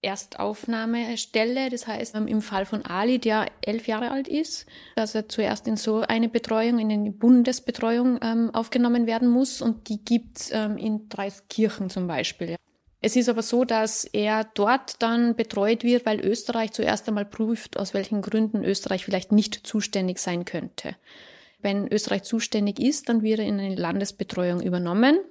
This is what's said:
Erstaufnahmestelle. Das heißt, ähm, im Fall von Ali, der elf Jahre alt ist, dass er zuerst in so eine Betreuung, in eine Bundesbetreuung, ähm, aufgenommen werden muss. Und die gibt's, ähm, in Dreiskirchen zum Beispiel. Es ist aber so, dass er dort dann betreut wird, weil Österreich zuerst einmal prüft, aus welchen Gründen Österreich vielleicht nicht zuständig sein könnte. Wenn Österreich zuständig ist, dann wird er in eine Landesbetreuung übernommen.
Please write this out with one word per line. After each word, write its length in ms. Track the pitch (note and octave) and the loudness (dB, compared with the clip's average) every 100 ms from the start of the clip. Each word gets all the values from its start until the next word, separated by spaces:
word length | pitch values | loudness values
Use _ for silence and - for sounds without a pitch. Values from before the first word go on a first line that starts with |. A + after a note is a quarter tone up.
Erstaufnahmestelle. 1700 | - G3 - - G3+ G#3+ - A3+ A3+ A#3 A#3 A#3 - A3 A3+ B3+ C4 | -6 -6 -10 -6 -6 -6 -6 -4 -2 -2 -4 -6 -2 0 0 0 -2
Das 160 | A#3+ A#3 | -4 -6
heißt, 280 | G#3 A3+ | -6 -6
ähm, 120 | G#3+ G#3+ | -4 0
im 160 | G#3+ | 0
Fall 240 | G#3+ G3 G3 | 0 -4 -2
von 180 | G#3+ | -6
Ali, 340 | - F3 A3+ B3+ | -4 0 2 2
der 280 | A#3 G#3+ - - | 2 0 0 -4
elf 260 | - A3 A3 | -4 -4 -2
Jahre 220 | A3 A#3+ | -4 -2
alt 180 | C4+ C4+ | -4 -2
ist, 380 | D4 D#4+ - - - - - | -2 -2 -6 -12 -20 -8 -4
dass 180 | A3 | -2
er 160 | A3 G#3+ | -2 -4
zuerst 360 | - G#3+ G#3+ - | -2 -2 -2 -2
in 120 | G#3+ | -2
so 240 | - A3 | 0 0
eine 260 | G#3+ A3+ A#3 | 0 2 2
Betreuung, 500 | A#3 A3+ A3 A3+ A#3+ | 0 0 0 2 2
in 140 | G#3+ | 2
eine 180 | G#3 G#3 | 0 -2
Bundesbetreuung, 1080 | G#3 A#3 B3+ A#3+ B3 - A#3+ A3+ A#3 B3+ B3 | 2 8 8 6 0 -4 -2 0 2 2 0
ähm, 280 | A3+ A3+ A3+ | 0 0 2
aufgenommen 540 | A3 A3+ B3+ A#3+ A#3+ A3+ | 0 0 2 4 4 2
werden 240 | A3+ A#3+ | 2 4
muss. 320 | A#3+ C4 - | 4 2 0
Und 260 | A#3+ A3 - | -2 -2 -4
die 160 | G#3+ | -8
gibt's, 460 | - A#3 - - - | 2 0 0 -10 -4
ähm, 240 | A3 G#3+ G#3+ | -2 -2 -2
in 320 | A3 G#3+ G#3+ | -2 -4 -6
Dreiskirchen 800 | - G3 D4 _ - G#3+ G#3+ F#3 | -6 -6 -8 _ 0 0 0 -6
zum 180 | F#3 F3+ | -4 -2
Beispiel. 500 | D3 - - E3+ E3 _ _ _ _ | -2 -4 -6 -8 -8 _ _ _ _
Es 160 | A3+ B3 | 2 2
ist 140 | A#3+ | 2
aber 100 | A3+ | 0
so, 240 | A3 A#3+ | 0 0
dass 400 | B3+ A3 A3 - | 2 2 0 -2
er 400 | - G#3 G#3 A3 A3 | -2 -2 0 0 -2
dort 480 | - G3+ B3+ - - | 0 2 2 0 -2
dann 360 | A3+ A#3 A#3+ A3+ | 0 2 2 2
betreut 480 | A3 G3+ G3+ A#3 | -2 0 2 2
wird, 200 | A#3+ A#3+ | 2 2
weil 160 | A#3+ G#3+ | 2 0
Österreich 520 | - A#3 - A#3 A3 | 0 -2 -2 -4 -4
zuerst 360 | - G#3+ G#3+ - | -2 0 0 -2
einmal 160 | G#3 | -2
prüft, 540 | G3+ - A3 A3+ - - | -4 -2 -2 -2 -4 -6
aus 160 | G3 | -4
welchen 260 | G3+ G3 G#3 | -4 -2 -4
Gründen 420 | - A3 A3 G#3+ | 0 0 2 0
Österreich 440 | - G3 - F#3+ - | 0 -2 -2 -4 -2
vielleicht 260 | F#3 - | -4 4
nicht 340 | G#3+ G#3 - - | 4 4 -4 -4
zuständig 520 | G#3+ - G3 F#3 F#3 | -4 -2 -2 -2 -2
sein 260 | - F3 | -2 -4
könnte. 520 | F3 E3 F3+ - - - _ - - - - _ | -4 -6 -6 -10 -12 -14 _ -20 -20 -20 -20 _
Wenn 280 | G3+ G3+ G3 | -2 -2 0
Österreich 360 | G#3 - G3 | -2 0 -4
zuständig 540 | - A3+ - A3 G3+ G3+ | -2 -4 0 0 0 2
ist, 300 | A#3+ D4+ - | 0 0 0
dann 140 | A#3 | 0
wird 160 | G#3+ A3 | 2 0
er 80 | G#3 | 0
in 120 | G3+ | -2
eine 160 | G3 | -2
Landesbetreuung 840 | F#3+ E3+ F#3+ G3 - G3 - F3+ F3 | -2 -2 -2 -4 -6 -6 -2 0 0
übernommen. 580 | - F3 F3 F#3 B3+ E4 G4 | 0 -2 0 4 6 4 2